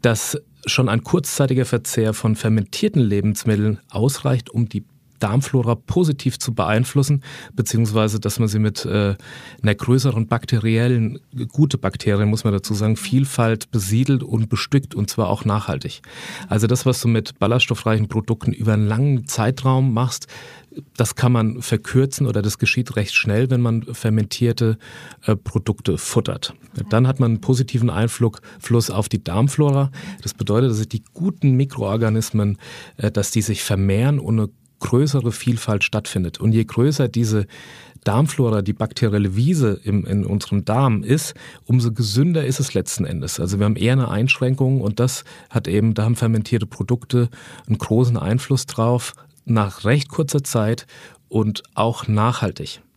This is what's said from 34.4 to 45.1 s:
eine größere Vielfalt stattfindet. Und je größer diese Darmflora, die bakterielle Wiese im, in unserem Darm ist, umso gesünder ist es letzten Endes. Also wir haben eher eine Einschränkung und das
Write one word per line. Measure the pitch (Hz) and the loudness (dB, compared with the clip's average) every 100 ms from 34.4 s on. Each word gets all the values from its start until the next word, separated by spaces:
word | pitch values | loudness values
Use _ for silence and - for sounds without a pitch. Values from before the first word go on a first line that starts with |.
eine | 104 _ _ _ | -2 _ _ _
größere | - 123 147 139 117 | 0 2 2 0 -2
Vielfalt | 107 - 113 - 104 | -2 -2 -2 -2 -2
stattfindet. | - 107 - 98 85 - | -2 -4 -4 -4 -4 -2
Und | 104 | 2
je | 113 | 2
größer | 110 - 135 147 123 | 0 2 2 2 -2
diese | 117 110 107 98 - - - - - | 0 0 0 -2 -10 -20 -20 -20 -6
Darmflora, | - 110 147 - 120 107 | -2 2 0 2 0 0
die | 98 | -2
bakterielle | 101 110 - 113 104 101 98 | -4 -4 0 0 2 0 0
Wiese | 131 170 117 98 | 2 2 2 0
im, | 104 101 | 0 -2
in | - 101 95 | 0 -2 0
unserem | 101 - 101 | -2 -2 -2
Darm | 92 117 135 107 | 0 2 2 0
ist, | - 151 - - - - - | 0 0 -2 -12 -20 -20 0
umso | 123 117 | 2 2
gesünder | 110 110 107 160 160 | 0 0 2 2 2
ist | 135 135 | 0 -2
es | 135 | -2
letzten | - - - | -2 -4 -4
Endes. | 82 85 65 - | -4 -4 -6 -4
Also | 87 98 | -2 2
wir | 104 | 0
haben | 107 | 2
eher | 110 | 2
eine | 135 123 | 2 0
Einschränkung | 101 131 - 127 131 131 135 | 0 0 0 0 0 0 0
und | 104 107 | 0 0
das | 127 | 0